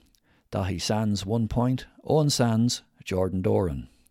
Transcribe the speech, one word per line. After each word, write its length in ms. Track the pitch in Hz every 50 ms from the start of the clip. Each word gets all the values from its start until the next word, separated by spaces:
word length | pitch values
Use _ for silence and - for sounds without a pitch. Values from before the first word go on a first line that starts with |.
| _ _ _ _ _ _ _ _ _ -
Dahi 280 | - 101 98 95 95 85
Sands, 460 | - - 110 107 113 107 104 92 95
one 220 | 95 113 117 113 104
point, 380 | - 120 120 127 131 123 - - _ _ -
Owen 260 | - 147 156 151 147
Sands, 520 | - - 123 117 113 113 117 123 - - - _ _ _ -
Jordan 380 | - 95 92 95 92 92 92
Doran. 460 | 90 104 104 104 98 85 69 64 58 - _ _ _ _